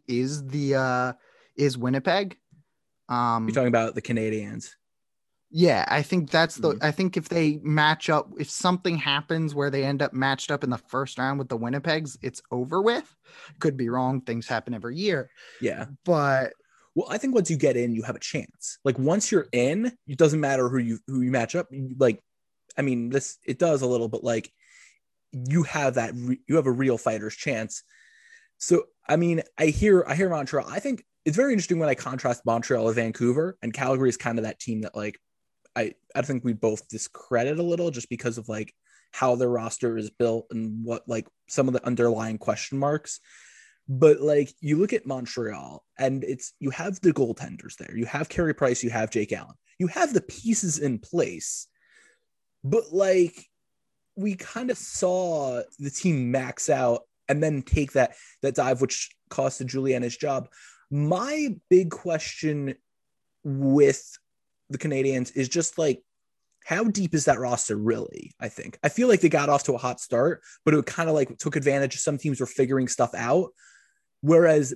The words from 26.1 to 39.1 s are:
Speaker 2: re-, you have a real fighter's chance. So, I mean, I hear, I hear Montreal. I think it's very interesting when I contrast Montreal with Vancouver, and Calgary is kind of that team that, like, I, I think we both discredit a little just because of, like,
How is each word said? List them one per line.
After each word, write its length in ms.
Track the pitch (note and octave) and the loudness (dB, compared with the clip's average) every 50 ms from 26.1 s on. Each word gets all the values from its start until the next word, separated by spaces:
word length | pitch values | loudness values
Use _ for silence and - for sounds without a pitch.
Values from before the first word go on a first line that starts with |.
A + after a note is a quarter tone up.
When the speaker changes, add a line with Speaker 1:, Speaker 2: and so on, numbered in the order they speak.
| A#2+ | -4
Speaker 2:
re-, 240 | A#2+ B2 B2 B2+ - _ | -6 -4 -4 -4 -4 _
you 80 | - D3 | 0 2
have 120 | E3 C#3 | 2 2
a 40 | C3 | 2
real 260 | A#2+ B2 C3+ C3 A#2+ | 2 2 2 0 0
fighter's 380 | A2+ - B2 A2 G#2+ G#2+ A2 - | 0 0 -2 -2 -2 -4 -8 -10
chance. 480 | - - D3+ B2 A2 A2 G#2+ - - - _ _ _ _ _ _ _ _ _ - - _ _ _ | -8 -6 -4 -4 -4 -6 -8 -12 -14 -16 _ _ _ _ _ _ _ _ _ -20 -20 _ _ _
So, 280 | - - - F3 - - - _ _ _ | -6 0 2 2 2 2 0 _ _ _
I 100 | - D3+ | 0 2
mean, 260 | E3 E3+ E3+ E3 D#3+ - - _ | 2 4 2 0 0 -2 -6 _
I 100 | - D#3+ | 0 2
hear, 380 | D#3 D3 - G3+ G#3+ G3 F3+ - | 2 4 4 6 8 8 6 6
I 80 | - C#3 | 4 0
hear 140 | E3 G3 F3+ | 0 0 0
Montreal. 360 | E3+ D3+ C#3 - D#3 C3+ - - | 0 -2 -2 -2 -2 -2 -2 -2
I 100 | C3+ G3+ | -4 -6
think 240 | - C#4 B3+ - - _ _ _ - | -4 -4 -4 -6 -8 _ _ _ -2
it's 100 | D#3 D3+ | 0 2
very 160 | G#3+ C4+ C#4+ | 4 4 4
interesting 280 | A#3+ G3 E3+ - F3+ E3 | 2 2 2 0 0 2
when 100 | D#3+ D3 | 2 2
I 60 | B2+ | 0
contrast 500 | - - C3+ C3 B2+ - B2+ A#2+ - - | 0 -4 -6 -4 -2 -2 -2 -2 0 0
Montreal 400 | A#2 A#2 A#2 A#2 - C3 A2+ A2 | 0 0 0 0 0 0 2 2
with 100 | A2+ A2+ | 2 2
Vancouver, 600 | A#2+ A#2 A2+ A2 - A#2+ A#2+ B2 D3+ E3 F#3 F#3 _ | 0 0 -2 -2 0 2 2 2 2 0 -2 -4 _
and 120 | - A#2 G#2+ | -8 -8 -6
Calgary 340 | C#3 C3 B2+ C3+ C3 C3+ | -4 -2 0 0 2 2
is 100 | B2+ A2+ | 2 0
kind 220 | - - A#2 A#2 A2+ | 0 -4 -4 -4 -4
of 60 | A2 | -4
that 140 | A2 - - | -6 -8 -10
team 220 | - A#2+ A2+ G#2+ | -8 -6 -6 -6
that, 140 | G#2+ - - | -6 -8 -8
like, 240 | G#2+ G#2 G#2 - - _ _ _ _ _ _ _ _ _ _ - | -8 -8 -8 -10 -12 _ _ _ _ _ _ _ _ _ _ -6
I, 200 | A#2+ A2+ - - _ _ _ - | -4 -4 -4 -6 _ _ _ -6
I 60 | C3+ | -6
think 240 | C3+ D3 C3+ B2 B2 | -4 -2 -4 -2 -2
we 80 | B2 A2+ | -2 -2
both 340 | G#2 - A2 G#2+ G#2 - | 0 0 0 0 -2 -6
discredit 720 | - A2+ A2 - - - - - - B2+ A2+ A#2+ C#3 D#3 E3 | -10 -12 -10 -10 -12 -14 -16 -6 -2 -2 0 0 0 -2 -2
a 40 | F3 | -2
little 280 | F3 E3+ F3 F3 E3+ | 0 0 0 -2 -2
just 180 | C3+ A#2+ - - | -4 -6 -8 -10
because 280 | A#2+ A2+ - A#2+ A#2 | -8 -6 -6 -6 -6
of, 100 | A#2+ G#2+ | -6 -8
like, 260 | A2+ G#2+ A2 G#2+ - - _ _ _ _ _ _ _ | -8 -8 -8 -10 -10 -14 _ _ _ _ _ _ _